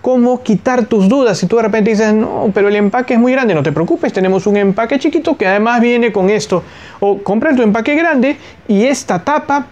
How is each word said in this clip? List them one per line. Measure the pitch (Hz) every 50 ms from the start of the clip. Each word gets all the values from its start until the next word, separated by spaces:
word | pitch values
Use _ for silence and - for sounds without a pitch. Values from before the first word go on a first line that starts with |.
cómo | - 247 254 254 240 247 254 240 247
quitar | - 214 - - 254 254 254 220
tus | - 233 208 190 190
dudas. | 247 285 262 226 185 143
Si | 190
tú | 180 226
de | 233 220
repente | 214 214 220 202 226
dices, | 220 202 220 214 214
"No, | 214 220 - - - - 220 190
pero | 208 202 202
el | 208
empaque | 208 208 196 196 254 254 - 254
es | 226
muy | 240 254 254
grande", | 269 254 220 180
no | 151 139
te | 156
preocupes, | 147 156 170 170 339 339 - 254 -
tenemos | 202 185 185 190 190 185
un | 214 202
empaque | 202 202 196 190 220 233 220 277 269
chiquito | - 311 - 330 294 339 294
que | - 214
además | 185 190 208 214 233 240 240
viene | 233 240 240 240 233 233 185
con | 208 185 190
esto. | 214 208 208 - 190 170 170 - - - - - - -
O | 202 202 196 196 202
compra | - 196 226 277 320 294
tu | 247 233
empaque | 208 202 233 220 294 294
grande | 311 339 339 311 262 233 269 302 - - - - - -
y | - 208 196 220
esta | 269 285 - - - 202 180 -
tapa | 277 294 302 294 - 277 285 262 -